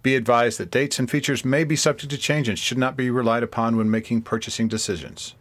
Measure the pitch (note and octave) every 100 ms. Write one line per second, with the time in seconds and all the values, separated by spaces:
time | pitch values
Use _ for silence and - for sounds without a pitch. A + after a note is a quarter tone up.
0 | C3 C3 A#2+ A#2+ A#2+ - F2 B2 C#3+ -
1 | B2+ C#3+ C#3 C3+ B2+ C#3 D#3+ D3+ D#3 -
2 | C#3+ C#3+ - D3+ A#2+ G2 - B2+ C3 B2+
3 | B2+ B2 A2+ A#2 A#2 - A2+ A2+ A2 A2
4 | - A#2 A2+ A2+ - - A2+ A2 - F2
5 | C2 - - -